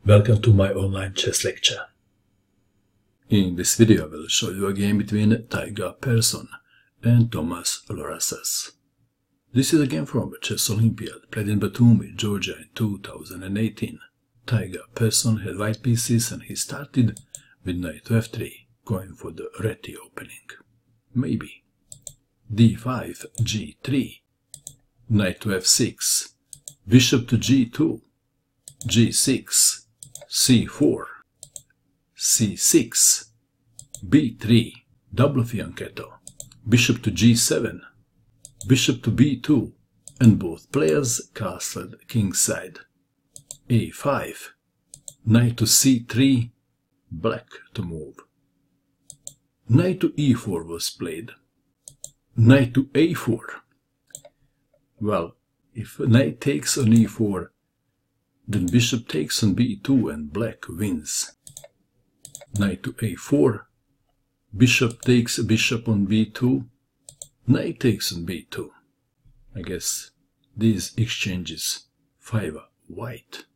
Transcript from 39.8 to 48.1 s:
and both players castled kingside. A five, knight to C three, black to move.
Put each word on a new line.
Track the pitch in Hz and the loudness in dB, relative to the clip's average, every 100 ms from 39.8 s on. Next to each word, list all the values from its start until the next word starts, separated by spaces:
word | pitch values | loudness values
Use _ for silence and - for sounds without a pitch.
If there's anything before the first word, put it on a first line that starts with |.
| _ _ - - | _ _ -20 6
and | 117 90 | 6 6
both | 87 82 _ | 0 -10 _
players | 139 156 151 127 - - | 0 2 0 0 -6 -8
castled | - 98 85 - - - - - | -10 -8 -8 -10 -10 -14 -18 -4
kingside. | 117 98 - - 85 90 - - _ _ _ _ - _ - _ | -2 0 0 -2 -2 -8 -18 -20 _ _ _ _ -20 _ -20 _
A | 117 82 | 0 0
five, | - 147 131 95 - - _ _ _ _ - - _ - | -4 -4 -2 -6 -12 -20 _ _ _ _ -20 -20 _ 4
knight | 113 120 117 | 4 4 0
to | 113 | 2
C | - 135 123 120 | 4 4 2 0
three, | 113 135 127 120 _ _ _ _ _ _ | 0 2 2 0 _ _ _ _ _ _
black | 85 110 - _ - - | -6 -4 -4 _ -20 -14
to | - | -10
move. | 90 80 76 | -8 -10 -14